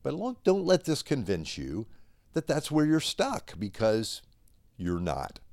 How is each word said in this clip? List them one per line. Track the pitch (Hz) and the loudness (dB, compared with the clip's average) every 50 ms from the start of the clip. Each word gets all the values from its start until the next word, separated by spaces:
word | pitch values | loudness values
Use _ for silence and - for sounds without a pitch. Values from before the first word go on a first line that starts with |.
But | - 135 143 | -4 -6 -6
long, | 175 214 254 247 - - | -4 -6 -6 -8 2 4
don't | 190 190 196 185 | 4 4 4 4
let | 175 185 175 - | 4 4 4 4
this | 160 156 - - | 0 -2 -2 0
convince | - 151 135 101 87 98 85 80 - - | -2 -2 -2 0 0 -2 -2 -2 -6 -8
you | - 69 65 73 101 113 - - - - - - _ _ _ - | -8 -6 -4 -4 -6 -6 -8 -14 -20 -20 -20 -20 _ _ _ -4
that | 165 - | -4 -2
that's | - 147 151 - - | 0 -2 -2 -2 2
where | 151 156 151 | 2 4 4
you're | 151 156 160 | 4 4 2
stuck, | - - - - 196 277 262 - - - - 82 | 2 -2 0 0 0 0 -2 -6 -8 -10 -8 -6
because | 104 101 - - 113 110 107 113 113 - - - - _ _ _ _ _ _ _ _ _ _ | -6 -6 -2 2 2 4 4 2 0 -4 -8 -12 -14 _ _ _ _ _ _ _ _ _ _
you're | - 87 87 87 87 | -6 -2 0 0 0
not. | 90 85 69 67 - - - - - - | 0 -2 -2 -4 -6 -8 -10 -18 -20 -20